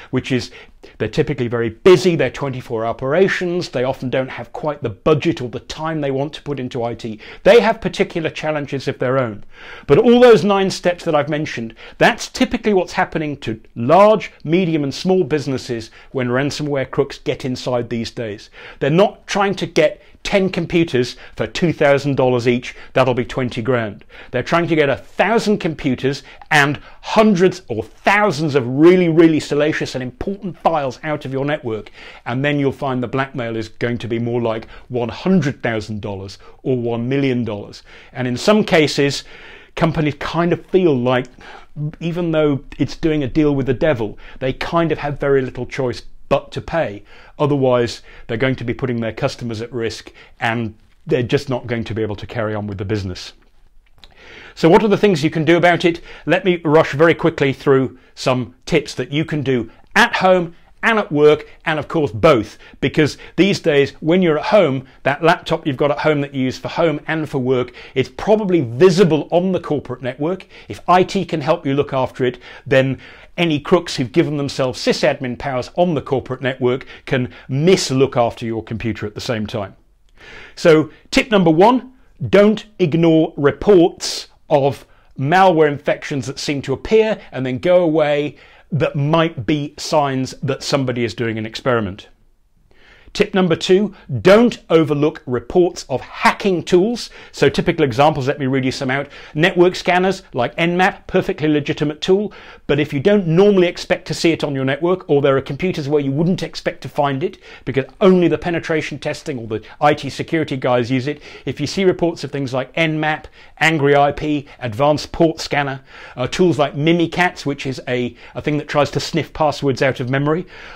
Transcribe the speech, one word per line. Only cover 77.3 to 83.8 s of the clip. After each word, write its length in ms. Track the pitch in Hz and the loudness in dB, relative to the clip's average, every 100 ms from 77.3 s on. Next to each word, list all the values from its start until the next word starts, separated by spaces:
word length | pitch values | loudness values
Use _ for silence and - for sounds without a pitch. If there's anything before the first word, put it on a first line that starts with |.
| - - | -8 -6
mislook 680 | 131 165 185 - 131 135 127 | 0 2 2 2 2 2 2
after 280 | 117 - 117 | 0 -2 -6
your 180 | 113 | -6
computer 420 | 104 110 117 101 104 | -6 -6 -4 -6 -8
at 100 | - | -8
the 60 | |
same 260 | - 113 104 | -6 -6 -4
time. 280 | 110 98 - _ _ _ _ - - - - | -6 -8 -14 _ _ _ _ -20 -20 -20 0
So 360 | 175 156 151 - _ | 4 4 2 -6 _
tip 220 | - 247 | -2 2
number 200 | 208 165 | 4 4
one, 420 | 156 208 254 - - _ - 113 | 6 6 4 -2 -14 _ -10 2
don't 360 | 190 208 214 - - | 6 6 4 -4 -2
ignore 540 | 175 160 165 160 160 - | 0 4 6 6 2 2
reports 920 | 143 - - 196 | 0 2 6 6